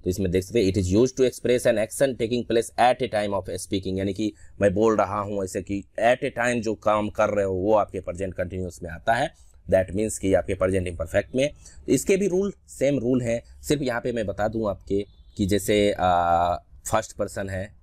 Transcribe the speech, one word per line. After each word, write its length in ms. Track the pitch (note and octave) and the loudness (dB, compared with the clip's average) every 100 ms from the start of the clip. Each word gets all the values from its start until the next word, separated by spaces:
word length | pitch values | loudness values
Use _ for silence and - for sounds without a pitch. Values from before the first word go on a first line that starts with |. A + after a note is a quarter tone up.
तो 60 | F#2 | -4
इसमें 220 | F#2 F#2+ | -2 0
देख 120 | F#2 | 0
सकते 200 | F2+ A2+ | 0 0
हैं, 80 | F#2+ | 2
it 60 | F#2+ | 2
is 80 | F2+ | 2
used 280 | G2 B2+ | 4 2
to 80 | - | 2
express 400 | B2+ - A#2 B2 B2 | 0 0 0 2 2
an 220 | A2 A2 | 0 -2
action 280 | - C#3 A#2+ | 0 -2 0
taking 300 | A2+ A#2+ G#2+ | -2 -2 0
place 240 | A2+ A2 - | 0 0 2
at 160 | A#2+ A#2+ | 2 2
a 180 | B2 | -2
time 200 | G#2+ G#2 | -2 -2
of 160 | G2 F#2 | -4 -4
speaking, 480 | F#2 - G2+ F#2+ F#2+ | -10 -4 -4 -2 -2
यानी 160 | G2 | -2
कि 200 | G2 G#2+ - - - | -2 -4 -6 -20 0
मैं 120 | G2+ | 2
बोल 220 | F#2+ A2+ G#2+ | 4 4 4
रहा 240 | F#2+ G#2 | 2 -2
हूँ, 240 | G2+ G2+ | -4 -4
ऐसे 180 | F#2+ G#2+ | -4 -6
कि 220 | F2 G2+ - - | -4 -8 -6 0
at 200 | A2+ B2+ | 2 2
a 80 | C3+ A#2 | 0 -2
time 240 | A#2+ A#2+ | -2 0
जो 140 | A2 G#2 | -2 -2
काम 340 | G#2+ G#2+ G#2 | 0 0 0
कर 200 | - G#2 | 0 2
रहे 160 | G#2 G2 | 2 0
हो 80 | |
वो 200 | F#2+ G2 | 0 2
आपके 260 | G#2+ F#2+ F#2+ | 2 2 -4
प्रेजेंट 340 | F2+ F2 F#2+ | -8 -6 -6
कंटिन्यूअस 460 | F2+ F2+ F#2 F2+ - | -6 -6 -6 -8 -10
में 60 | E2+ | -14
आता 240 | E2 - | -6 -2
है, 200 | A#2+ D3+ - - - - | 0 0 -6 -20 -20 0
that 260 | F#2+ F#2 F#2 | 2 2 -2
means 220 | A2 - | -4 -2
कि 160 | F#2+ | 2
आपके 200 | F2+ - | 2 0
प्रेजेंट 340 | F#2+ F#2+ F#2+ F2+ | -2 0 0 -2
इम्परफेक्ट 480 | F2 E2+ G2+ - B2 | -6 -2 -2 -2 -2
में। 180 | C#3+ - - - - | -2 -4 -20 -16 -2
तो 60 | |
इसके 260 | - - G3 | 0 2 2
भी 100 | G3+ | 2
रूल, 260 | F3+ G3 - _ | 0 -2 -6 _
सेम 320 | - C3 C#3 | -2 0 0
रूल 220 | A#2 C3 | 0 0
हैं, 400 | A#2+ A#2 - - | 0 -4 -6 -18
सिर्फ 200 | - D3 | -4 -2
यहाँ 200 | C3 A#2 | 0 -4
पे 100 | B2+ | -4
मैं 140 | A#2 G2 | -4 -4
बता 220 | F#2+ G#2+ | -2 -2
दूँ 220 | A2+ G#2+ | 0 -4
आपके 360 | F#2+ - G2 G2+ - - - | -4 -4 -4 -4 -14 -18 -2
कि 80 | G2 | 0
जैसे, 460 | G2+ - G#2 G2+ | 0 2 4 4
आ, 640 | - F2+ F2 F2 E2+ F2 F2 _ - - | 2 2 4 4 2 2 -2 _ -16 -2
फर्स्ट 220 | A2 - | -2 -2
पर्सन 360 | - G2+ A2 G2 | -6 -6 -4 -6
है 260 | F#2+ G#2 - | -8 -8 -14